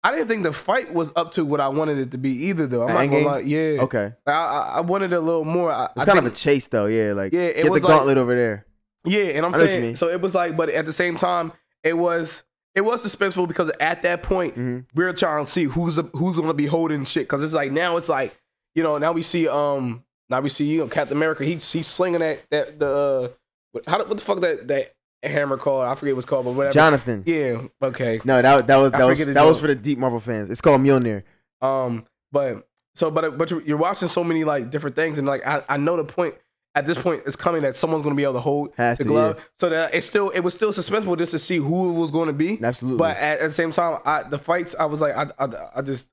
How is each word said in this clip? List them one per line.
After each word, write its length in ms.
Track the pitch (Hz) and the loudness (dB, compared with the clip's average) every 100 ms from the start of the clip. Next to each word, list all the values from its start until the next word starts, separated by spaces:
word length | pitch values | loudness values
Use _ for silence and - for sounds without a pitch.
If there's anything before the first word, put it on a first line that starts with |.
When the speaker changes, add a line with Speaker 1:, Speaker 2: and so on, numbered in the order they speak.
Speaker 1:
I 80 | 196 | 0
didn't 160 | 277 233 | -2 -2
think 140 | 226 | 0
the 120 | 170 | -2
fight 380 | 147 - 214 - | -4 -2 -2 0
was 220 | 165 160 - | -4 -2 -4
up 180 | 170 | -4
to 120 | - 151 | -2 -2
what 160 | 147 | 0
I 60 | 139 | 0
wanted 320 | 139 156 143 | 0 -2 -2
it 100 | 127 | -4
to 60 | 127 | -4
be 140 | 135 127 170 | -4 -2 -2
either, 180 | 180 143 | -2 -2
though. 160 | 123 | 0
I'm 80 | 117 | 0
Speaker 2:
At 40 | 113 | 2
Speaker 1:
not 100 | 139 | 2
gonna 60 | 143 | 2
Speaker 2:
Endgame? 80 | 147 | 2
Speaker 1:
lie. 140 | 139 | 0
Yeah. 400 | 123 151 160 147 | -2 0 0 0
Speaker 2:
Okay. 300 | 131 117 101 120 - | 0 0 -4 -4 -2
Speaker 1:
I, 60 | |
I, 400 | 151 165 143 - - | 0 0 -2 -2 -2
I 20 | |
wanted 340 | 175 196 190 | -2 -2 0
a 60 | 175 | 0
little 260 | 160 170 156 | 0 0 0
more. 260 | 170 170 | 0 0
I, 140 | 127 151 - | 0 -4 0
Speaker 2:
It's 60 | |
Speaker 1:
I 40 | 147 | 4
Speaker 2:
kind 120 | 190 | 4
of 80 | 127 | 2
a 40 | |
Speaker 1:
think 80 | - | -2
Speaker 2:
chase, 280 | 143 143 - | 2 2 2
though. 220 | 117 104 | 0 2
Yeah, 260 | 113 107 | 2 0
like, 180 | 101 95 | 0 0
Speaker 1:
Yeah, 100 | 170 | 0
it 200 | 175 - | 0 2
Speaker 2:
get 100 | 156 | 4
Speaker 1:
was 120 | 180 | 4
Speaker 2:
the 40 | 180 | 6
Speaker 1:
like 80 | 156 | 6
Speaker 2:
gauntlet 200 | 139 135 | 6 2
over 160 | 123 | 2
there. 320 | 123 120 101 - _ _ _ 170 | 2 0 -2 -12 _ _ _ -2
Speaker 1:
Yeah, 200 | 208 196 | 0 0
and 200 | 143 170 | 0 0
I'm 80 | |
Speaker 2:
I 40 | 180 | 4
know 60 | |
what 20 | 165 | 4
you 40 | |
Speaker 1:
saying, 120 | - | 4
Speaker 2:
mean. 120 | 117 120 | -2 -2
Speaker 1:
so 120 | 170 | -2
it 100 | 180 | -2
was 140 | 185 | -2
like, 240 | 180 175 156 | 0 -2 -2
but 120 | 160 | -2
at 180 | 151 156 | -2 -4
the 60 | |
same 220 | 156 180 170 | -2 -2 0
time, 360 | 180 175 165 - _ _ | -2 -2 -4 -10 _ _
it 100 | 156 | -2
was, 480 | 165 175 170 160 - _ _ _ | 2 2 0 -4 -10 _ _ _
it 80 | 190 | -2
was 220 | 208 240 | 0 -2
suspenseful 440 | 233 - 196 180 175 | -4 -2 -2 0 -2
because 200 | 180 160 - | 0 -2 0
at 200 | 156 175 | -2 0
that 200 | 175 175 | -2 -2
point, 300 | - 190 170 | 0 0 0
Speaker 2:
Mm-hmm. 260 | 120 123 123 127 139 | -4 -6 -6 -6 -2
Speaker 1:
we're 160 | 180 | -2
trying 320 | 180 175 151 | 0 0 0
to 60 | 143 | -2
see 120 | - 151 | 0 0
who's 320 | 131 170 160 | 0 -2 -2
the, 60 | 147 135 | -4 -2
who's 220 | 175 170 | -2 0
gonna 160 | 160 | 0
be 140 | 147 147 | 0 0
holding 360 | 165 165 151 | 0 0 -2
shit. 240 | 135 - 127 | -2 -4 -2
'Cause 160 | 147 | -2
it's 100 | 156 | -2
like, 180 | 156 139 | -2 -2
now 260 | 143 175 170 | -2 0 -2
it's 100 | 165 | -2
like, 300 | 139 135 - _ _ _ 160 | -2 -2 -8 _ _ _ 0
you 60 | |
know, 140 | 160 151 | 0 2
now 140 | 156 | 0
we 100 | 165 | 0
see, 240 | 165 175 160 | -2 0 0
um, 560 | 143 147 143 127 117 _ _ _ | 0 0 -2 -4 -8 _ _ _
now 100 | 127 | -2
we 100 | 143 | -2
see, 160 | - 147 | -2 0
you 120 | 160 | 0
know, 80 | 127 | 0
Captain 300 | - 139 143 | -2 -2 0
America. 260 | 156 156 | 0 0
He, 120 | 156 165 | -2 -4
he's 320 | - 165 160 | -4 -6 -6
slinging 340 | - 180 170 | -2 0 0
that, 200 | 160 151 - | -2 -4 -2
that, 300 | 147 139 151 | -2 -2 -2
the, 80 | 143 | 0
uh, 400 | 139 143 135 123 123 _ _ _ | 0 0 0 -4 -10 _ _ _
what, 120 | 120 - | -12 -2
how, 100 | 180 - | -2 -2
what 100 | 208 | -6
the 60 | |
fuck 160 | - 196 | -4 -2
that, 260 | 175 151 127 | 0 -4 -4
that 240 | 139 - _ _ _ | -4 -4 _ _ _
hammer 340 | 147 147 143 131 | -4 -2 -2 -2
called? 260 | 143 135 127 | 0 0 0
I 100 | 135 | -2
forget 180 | 143 131 | -2 -2
what 40 | |
it's 60 | 123 | -2
called, 160 | 139 123 | -2 -2
but 60 | |
whatever. 200 | 127 139 | 0 2
Speaker 2:
Jonathan. 500 | 139 156 143 123 110 98 | 6 6 6 0 -4 -2
Speaker 1:
Yeah. 380 | 165 135 117 131 _ | 0 0 -4 -8 _
Okay. 400 | 135 120 123 113 | -4 -2 -2 -2
Speaker 2:
No, 160 | 123 131 | 2 6
that, 260 | 127 139 120 | 8 6 6
that 100 | 135 | 6
was, 160 | 135 | 6
Speaker 1:
I 60 | 135 | 6
Speaker 2:
that 60 | 127 | 4
was, 100 | 143 | 4
Speaker 1:
forget 100 | 147 | 2
his 60 | |
Speaker 2:
that 100 | 139 151 | 6 6
was 120 | 160 | 6
Speaker 1:
name. 40 | |
Speaker 2:
for 60 | 151 | 2
the 80 | 135 | 0
deep 220 | 107 131 | -2 -2
Marvel 220 | 127 117 | -2 -2
fans. 280 | 110 110 104 | -4 -6 -6
It's 100 | 117 | 0
called 180 | - 139 | 4 6
Mjolnir. 440 | 135 135 120 101 - _ _ _ | 6 4 2 -4 -10 _ _ _
Speaker 1:
Um, 440 | 131 135 127 113 - _ _ | -2 -2 -2 -6 -10 _ _
but 360 | 139 139 104 - _ _ - | -2 -2 -6 -14 _ _ -4
so, 140 | 165 | -2
but, 240 | 151 160 143 | 0 -2 -2
but 120 | 160 | -2
you're, 120 | 170 | -2
you're 140 | 151 147 | -2 0
watching 300 | 170 196 175 | 0 0 -2
so 160 | - | -2
many, 200 | 170 160 156 | 0 0 0
like, 240 | 143 117 | -2 -2
different 260 | 147 151 127 | -6 -4 -2
things, 220 | 160 151 | -2 0
and, 100 | 139 | -2
like, 180 | 139 131 | -2 -2
I, 180 | 147 - | -4 -2
I 100 | 143 | -2
know 200 | 147 175 | 0 0
the 80 | 151 | -4
point 300 | - 170 - _ _ _ | -4 -4 -4 _ _ _
at 120 | 147 143 | -4 -2
this 120 | 165 | -2
point 240 | 180 156 139 | -2 -2 -4
is 100 | 135 | -2
coming 280 | 190 165 | 0 0
that 120 | 143 120 | 0 0
someone's 260 | 160 160 | 0 0
gonna 140 | 147 143 | 0 0
be 80 | |
able 80 | 139 | 0
to 80 | 123 | 0
hold 320 | 131 143 147 - | -2 -2 -4 0
Speaker 2:
Has 200 | 120 120 | 0 2
Speaker 1:
the 60 | |
Speaker 2:
to, 40 | 120 | 2
Speaker 1:
glove. 260 | 110 160 160 | 4 4 0
Speaker 2:
yeah. 60 | - _ | -12 _
Speaker 1:
So 100 | 180 | 0
that 220 | 160 165 | 0 0
it's 140 | 170 - | -2 0
still, 220 | 208 196 | 0 0
it 100 | 180 | 0
was 140 | 180 | -2
still 180 | 175 214 | 0 -2
suspenseful 460 | 202 170 208 196 170 | -2 -2 -2 0 -2
just 140 | 170 | -2
to 80 | 160 | -4
see 180 | - 180 | -2 -2
who 320 | 139 175 185 | 0 0 0
it 100 | 170 | 0
was 120 | 165 | 0
gonna 200 | 156 165 | 0 -2
be. 320 | 143 160 214 | 0 -2 0
Speaker 2:
Absolutely. 340 | 117 123 123 127 | -4 -4 -4 0
Speaker 1:
But 200 | 165 - | 0 2
at, 220 | 151 151 | -2 0
at 60 | 156 | -2
the 40 | |
same 180 | 151 165 | 0 -2
time, 280 | 156 170 151 135 | 0 -2 -2 -2
I, 180 | 151 | -2
the 160 | - 143 | -2 -8
fights, 340 | - 175 170 - | -2 -2 -2 -4
I 60 | 156 | -2
was 160 | 151 | 0
like, 120 | 151 | -2
I, 140 | 117 147 - | 0 -4 -4
I, 120 | 139 98 85 - | -6 -6 -10 -8
I 60 | |
just 260 | 139 131 - | -6 -6 -10